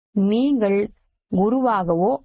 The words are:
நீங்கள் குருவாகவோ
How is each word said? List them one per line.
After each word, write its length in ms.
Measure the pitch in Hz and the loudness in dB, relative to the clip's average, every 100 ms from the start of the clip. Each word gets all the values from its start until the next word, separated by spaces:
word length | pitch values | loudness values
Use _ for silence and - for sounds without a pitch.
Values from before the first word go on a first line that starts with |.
| _ 202 | _ -2
நீங்கள் 600 | 196 220 269 277 208 196 214 - _ _ _ | 0 0 0 0 0 0 -4 -10 _ _ _
குருவாகவோ 800 | 185 202 262 254 208 175 165 190 269 | -2 0 0 0 0 0 0 0 -2